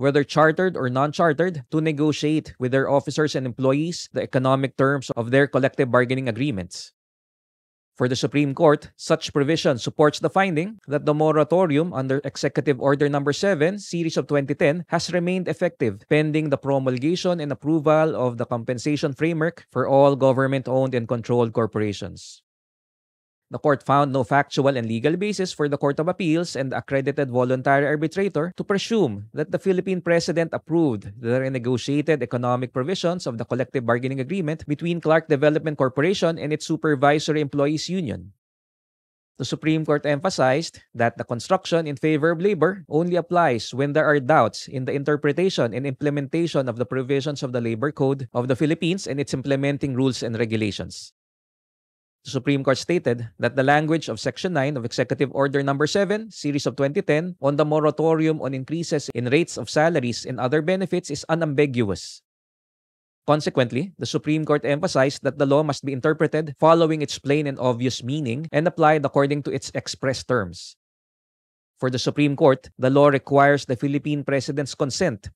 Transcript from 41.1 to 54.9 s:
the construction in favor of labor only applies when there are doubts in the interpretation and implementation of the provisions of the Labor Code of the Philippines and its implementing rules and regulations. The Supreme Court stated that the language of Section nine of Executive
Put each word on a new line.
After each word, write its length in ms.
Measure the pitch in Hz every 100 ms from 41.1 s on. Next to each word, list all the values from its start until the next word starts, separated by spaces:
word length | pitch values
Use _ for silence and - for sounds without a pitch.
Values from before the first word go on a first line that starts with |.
| -
the 60 |
construction 640 | - 120 - 185 - 170 156
in 80 |
favor 380 | 139 156 156 160
of 80 | 165
labor 420 | 202 180 170 196 147
only 260 | 156 175
applies 580 | 175 165 175 160 113 -
when 200 | 120 143
there 160 | 151 151
are 100 | 147
doubts 480 | 127 151 107 - -
in 200 | 131 131
the 60 |
interpretation 800 | 139 139 147 147 143 190 165 117
and 140 | 113 139
implementation 800 | 127 147 143 135 165 170 147 127
of 100 | 113
the 100 | 120
provisions 560 | 131 127 139 147 139
of 80 | 135
the 80 | 123
Labor 320 | 117 113 143
Code 340 | - 135 139 123
of 140 | 123 123
the 80 | 123
Philippines 500 | 151 165 165 196 -
and 140 | 139
its 140 | -
implementing 600 | 139 139 139 139 143 139
rules 300 | 123 135 120
and 120 | 117 113
regulations. 760 | 117 110 107 - 87 - - _ _ _ _ _ _ _ _ _ _ _
The 180 | - 123
Supreme 220 | 143 139
Court 140 | 135 131
stated 500 | - 175 131 120 117 -
that 160 | 120
the 80 | 135
language 460 | 135 147 156 160 135
of 100 | 113
Section 360 | 135 - 190
nine 220 | 151 139 143
of 80 |
Executive 460 | 117